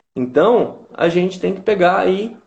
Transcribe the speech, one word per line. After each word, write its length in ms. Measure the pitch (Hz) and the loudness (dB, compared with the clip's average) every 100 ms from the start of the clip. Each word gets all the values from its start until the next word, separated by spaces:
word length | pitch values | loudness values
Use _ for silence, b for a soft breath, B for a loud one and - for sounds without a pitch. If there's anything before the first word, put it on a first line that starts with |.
| _ 131 | _ -8
Então, 680 | 127 131 196 233 135 - - | -2 2 4 2 0 -6 -16
a 160 | - 170 | -2 0
gente 300 | 175 180 - | 0 -2 -2
tem 160 | 180 | -6
que 60 | 196 | -4
pegar 480 | - 202 175 190 185 | -2 2 2 2 0
e 280 | 190 226 - | -2 -4 -12